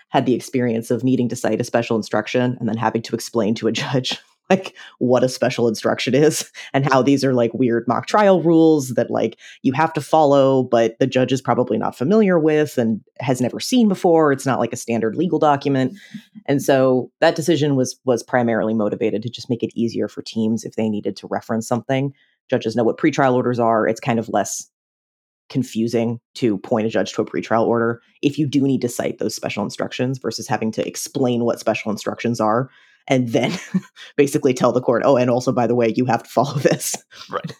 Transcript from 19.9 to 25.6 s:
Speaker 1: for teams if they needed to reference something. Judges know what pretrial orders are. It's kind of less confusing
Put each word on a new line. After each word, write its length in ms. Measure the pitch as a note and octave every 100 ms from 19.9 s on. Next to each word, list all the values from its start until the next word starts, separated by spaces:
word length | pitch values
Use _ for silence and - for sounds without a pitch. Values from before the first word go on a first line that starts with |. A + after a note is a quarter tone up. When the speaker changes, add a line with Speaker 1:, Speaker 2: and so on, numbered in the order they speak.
| G#2+ G#2
Speaker 1:
for 120 | -
teams 440 | - A2 A2 A2
if 120 | - -
they 140 | A2
needed 260 | G#2 G#2 G2+
to 100 | F#2+
reference 400 | F#2+ - A2+ A2
something. 460 | A#2+ - C3+ C#3 - _ _ _
Judges 260 | B2+ B2 A2
know 80 |
what 140 | A#2 -
pretrial 360 | D#3+ C#3+ C#3
orders 240 | B2 A#2+ A#2+
are. 300 | A2+ A2+ G#2+
It's 120 | A2+
kind 180 | - A#2
of 100 | G#2+
less 420 | G2+ G2 - - _ _ _ _ _ _ _ _
confusing 720 | C#3